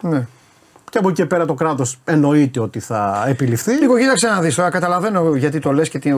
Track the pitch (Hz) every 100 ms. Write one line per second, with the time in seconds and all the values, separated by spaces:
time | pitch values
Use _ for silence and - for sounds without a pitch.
0 | 175 147 120 _ _ _ _ _ - 226
1 | 190 180 165 180 160 139 160 139 127 -
2 | - 156 143 151 139 127 110 110 - 110
3 | 101 101 120 131 131 117 - 277 277 247
4 | 269 220 226 202 165 143 180 185 175 180
5 | 196 190 165 139 147 151 139 139 156 135
6 | 147